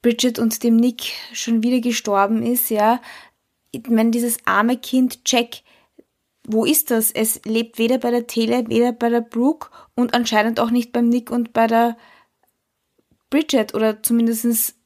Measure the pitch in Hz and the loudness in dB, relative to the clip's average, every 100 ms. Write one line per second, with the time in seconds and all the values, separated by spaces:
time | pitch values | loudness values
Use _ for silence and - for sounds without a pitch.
0 | 240 233 254 226 226 220 240 226 247 240 | 0 2 0 0 -2 0 2 4 2 0
1 | - - - 233 - 226 233 254 240 226 | -12 -12 -14 -10 -2 0 2 0 0 -4
2 | 214 202 202 220 226 240 - 214 214 247 | 0 2 2 0 0 -2 -2 2 2 2
3 | - - - _ _ _ _ - 226 226 | -4 -20 -20 _ _ _ _ -14 -2 2
4 | 226 233 240 233 - 190 226 247 - 262 | 2 0 -2 -4 -2 0 2 0 -2 0
5 | 254 - - 247 233 - _ _ _ _ | 0 -2 -2 0 -2 -8 _ _ _ _
6 | - _ _ _ - 220 226 311 - 233 | -20 _ _ _ -4 0 2 0 0 0
7 | 220 - 220 - - 220 226 - 226 254 | 0 -2 -4 -4 -4 -4 -4 -2 0 0
8 | 240 240 240 - 226 240 226 226 240 233 | 0 -2 -2 -2 0 0 0 0 0 0
9 | 233 233 226 226 254 311 - - - - | 0 0 -2 -2 0 0 -8 -20 -14 -2
10 | 240 240 226 220 214 226 233 240 233 240 | 0 0 0 0 0 0 0 0 -2 0
11 | 233 247 240 240 233 - 226 226 233 226 | 2 0 -2 -4 -2 0 2 2 2 -2
12 | - _ _ _ _ _ _ _ _ _ | -14 _ _ _ _ _ _ _ _ _
13 | _ _ _ 285 311 277 214 - 220 220 | _ _ _ -2 2 0 0 0 -2 -2
14 | - 233 233 226 233 233 - - | -2 0 0 0 -2 -2 -4 -8